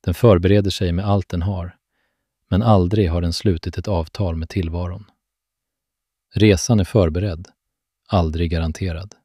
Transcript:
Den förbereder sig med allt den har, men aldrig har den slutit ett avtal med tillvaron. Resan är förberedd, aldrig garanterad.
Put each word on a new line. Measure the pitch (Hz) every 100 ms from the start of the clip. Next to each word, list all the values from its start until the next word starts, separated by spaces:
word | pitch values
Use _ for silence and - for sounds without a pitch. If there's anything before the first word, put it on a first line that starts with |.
Den | -
förbereder | 87 120 92 92 101 98
sig | - 92
med | 85
allt | 101 101 92
den | 87
har, | 90 95 87 - _ _ _ _ _ _ _
men | -
aldrig | 117 104 90 107 92
har | 85
den | 85
slutit | 82 107 85 - 85
ett | 90
avtal | 92 80 - 98 82
med | 80
tillvaron. | - 85 82 90 90 104 _ _ _ _ _ _ _ _ _ _ _ _
Resan | - 107 95 - 113
är |
förberedd, | 92 113 87 78 101 82 95 _ _ _ _ _ _
aldrig | 104 82 78 85
garanterad. | 82 82 80 95 82 98 -